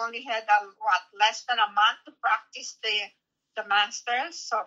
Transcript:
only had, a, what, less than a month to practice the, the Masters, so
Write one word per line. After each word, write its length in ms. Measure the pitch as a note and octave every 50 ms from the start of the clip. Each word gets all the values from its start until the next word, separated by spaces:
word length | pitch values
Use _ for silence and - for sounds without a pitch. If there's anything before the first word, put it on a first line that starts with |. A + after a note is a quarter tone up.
only 200 | A3+ A#3 A#3 A#3 B3+
had, 200 | C4+ A3 A3 A3
a, 220 | G#3+ G#3 G#3 G3+ G3 F#3+
what, 240 | - A3 G#3+ G3 - - _ G3+ G3+
less 240 | G#3+ A3+ A#3 - -
than 100 | B3 A#3+
a 100 | - - -
month 280 | G3+ - - A#3 B3 - -
to 60 | D4+ - -
practice 560 | - - A3 A3 - _ - B3+ B3+ - - _ -
the, 800 | A3 G#3 G#3 G3+ - _ _ _ _ _ _ _ _ - A3 G#3+
the 40 |
Masters, 720 | G3+ G3+ G#3 G#3 A3 - - - A#3+ A#3+ B3+ D4+ E4+ -
so 240 | - - - A#3+ A3 -